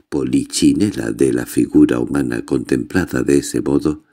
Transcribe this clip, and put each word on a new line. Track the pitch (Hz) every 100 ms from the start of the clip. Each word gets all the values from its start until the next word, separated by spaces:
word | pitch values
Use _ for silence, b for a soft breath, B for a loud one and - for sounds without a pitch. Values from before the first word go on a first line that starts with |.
| _
polichinela | 73 65 67 - - 76 71 104 - 57
de | 58 65
la | 60 60
figura | - 60 - 58 60
humana | 60 69 65 58 -
contemplada | 67 60 65 - 92 85 64
de | 62 69
ese | 69 60
modo, | 67 69 76 73 -